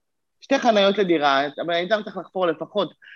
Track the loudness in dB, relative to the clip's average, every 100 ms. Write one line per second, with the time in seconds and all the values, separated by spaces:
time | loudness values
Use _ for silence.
0 | _ _ _ _ -4 0 2 4 4 2
1 | 2 2 4 2 0 -4 -4 -4 -2 -4
2 | -4 -14 -10 -2 -2 -2 -6 -4 -4 -8
3 | -20